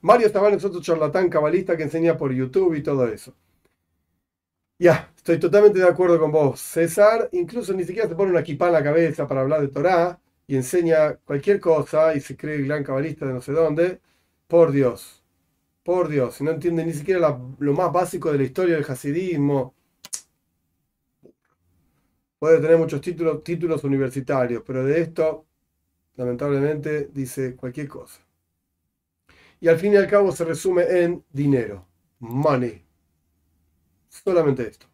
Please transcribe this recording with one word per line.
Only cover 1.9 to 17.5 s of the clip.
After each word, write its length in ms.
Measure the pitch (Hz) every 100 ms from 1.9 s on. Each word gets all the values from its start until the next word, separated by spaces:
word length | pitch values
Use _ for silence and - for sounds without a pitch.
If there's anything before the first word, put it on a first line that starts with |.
| 165 170 156
por 160 | 143
YouTube 420 | 127 131 185 185
y 80 | 156
todo 260 | 143 139 120
eso. 260 | 104 - _ _ _ _ _ _ _ _ _ _ _ _ _ _ _
Ya, 320 | 175 - - _
estoy 220 | - 165
totalmente 380 | 180 202 208 190
de 80 | 180
acuerdo 300 | 175 185 170
con 100 | 156
vos, 300 | 156 143 123
César. 680 | - 165 165 170 208 226 -
Incluso 400 | 180 170 233 196
ni 100 | 190
siquiera 240 | 175 185 214
se 60 |
pone 160 | 170 196
una 120 | 170
kipá 220 | 165 139 175
en 40 |
la 80 | 165
cabeza 420 | 143 156 165 147 139
para 140 | 135
hablar 200 | 131 151
de 80 | 139
Torá 520 | 139 165 180 175 170 _ _ -
y 100 | 135
enseña 580 | 127 180 165 160 151 -
cualquier 440 | _ 143 165 196
cosa 540 | 185 156 143 151 160
y 60 | 151
se 160 | - 135
cree 200 | 147 151
el 100 | 135
gran 180 | 151
cabalista 420 | 139 135 156 143 139
de 80 |
no 60 | 127
sé 120 | 127
dónde. 480 | 147 165 151 180 180 _ _ _ _ _
Por 240 | 170 165
Dios, 500 | 139 131 113 - _ _ _ _ _ _ _
por 240 | - 180 160
Dios, 280 | 147 120 -
si 80 |
no 80 | 143
entiende 320 | 160 175 165 165
ni 60 |
siquiera 260 | 156 151 185
la, 200 | 160 131 127